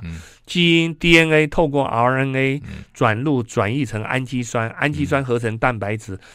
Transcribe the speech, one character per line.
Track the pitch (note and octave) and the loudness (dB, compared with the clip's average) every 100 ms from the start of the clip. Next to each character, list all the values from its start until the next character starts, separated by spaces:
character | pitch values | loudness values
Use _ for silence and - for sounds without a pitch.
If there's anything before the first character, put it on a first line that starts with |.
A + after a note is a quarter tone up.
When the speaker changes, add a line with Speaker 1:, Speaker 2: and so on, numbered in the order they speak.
| E2+ | -10
Speaker 1:
嗯。 | D#2+ - - - | -12 -16 -20 -4
Speaker 2:
基 | F3+ E3+ E3 | 2 4 4
因 | E3 D#3+ | 2 0
D | E3+ E3 | 4 6
N | D#3+ | 6
A | D#3 D3+ | 4 2
透 | - D#3 | 0 0
过 | C#3 | 0
R | C3 A2+ B2 C3 | 0 0 2 0
N | C3+ | -2
A | C3+ C3+ C#3 C#3+ | -2 -2 -4 -8
Speaker 1:
嗯。 | - - | -14 -12
Speaker 2:
转 | - B2 G#2+ | -2 0 0
录 | D3 C3+ | 0 -2
转 | A2+ - G2+ C3+ | -2 -2 0 -2
译 | |
成 | A#2+ G#2+ | -4 -6
氨 | G#2+ C3 C3 | -4 -6 -4
基 | B2+ | -6
酸， | A#2+ A#2+ A2+ | -4 -4 -4
氨 | - C#3+ | -4 -4
基 | D3 | -2
酸 | - C#3 | -2 -2
合 | B2+ A#2+ | 0 -2
成 | A2+ A2+ | -2 -2
蛋 | C3 A2+ | -2 -2
白 | G2+ A2 | -4 -6
质， | - F#2 | -8 -14
Speaker 1:
嗯。 | - | -16